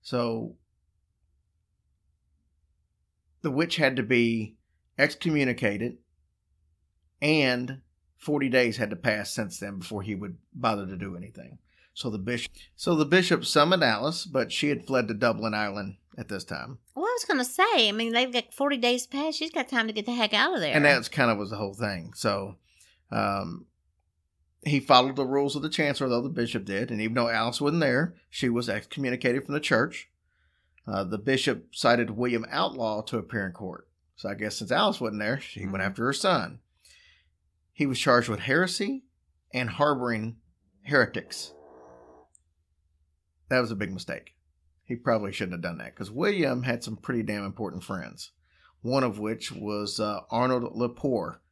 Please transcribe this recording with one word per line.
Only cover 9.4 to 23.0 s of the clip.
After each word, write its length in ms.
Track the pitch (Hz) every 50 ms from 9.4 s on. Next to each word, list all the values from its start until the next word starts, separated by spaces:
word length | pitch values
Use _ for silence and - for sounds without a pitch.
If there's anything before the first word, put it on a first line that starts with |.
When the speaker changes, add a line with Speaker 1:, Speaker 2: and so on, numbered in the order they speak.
| 110 95 - -
Speaker 1:
then 200 | 101 101 101 95
before 220 | 87 - 110 101
he 140 | 95 107 104
would 220 | 92 101 95 87 - _ _ _
bother 320 | - 123 117 110 101 98
to 120 | 92 95
do 180 | 87 98 98 92
anything. 440 | 87 87 - - - - - - - _ _ _ _ _ _ _
So 160 | - - 123
the 80 | 107
bishop, 340 | 104 92 117 123 117 - - - - - _ _
so 200 | - - 175 175
the 100 | 156 156
bishop 400 | 143 170 185 175 180 175 - 131
summoned 380 | - - 156 147 165 190 180 156
Alice, 420 | 123 110 104 123 151 170 - -
but 260 | 175 139 135 117 -
she 160 | - - 147 147
had 160 | 143 - -
fled 220 | - 135 127 120
to 60 | 107 113
Dublin, 400 | 104 123 120 110 104 110 110 107
Ireland 420 | 107 107 101 98 104 98 98 98 _ _ _ -
at 100 | - 113
this 160 | - 104 92 -
time. 360 | - 82 69 64 120 135 - _ _ _
Speaker 2:
Well, 120 | 269 349
I 100 | 440 494 480
was 60 | -
gonna 200 | - 359 262 247
say, 420 | 254 - - 370 453 440 285 226
I 40 | 208 202
mean, 180 | 220 233 233 226
they've 180 | 240 254 254 240
got 200 | 247 - _ -
forty 240 | - 277 285 285
days 300 | 247 240 240 247 247 -
past. 300 | _ - 277 294 320 302
She's 140 | 302 311 330
got 180 | - 339 - -
time 180 | 269 240 226
to 60 | 220 214
get 120 | 214 214
the 80 | 240 240
heck 200 | 247 220 214 220
out 200 | 208 240 330 370
of 60 | 254
there. 160 | 165 147 -
Speaker 1:
And 80 | 156 143
that's 240 | 147 139 123 120 -
kind 220 | - 151 131 117
of 60 | 110
was 140 | 101 104 95
the 60 | 110
whole 160 | 101 107 98 98
thing. 380 | 101 113 104 98 87 82 87 -
So, 400 | - - 104 101 98 98 98 95 _ _ _ _ _ - _ _ _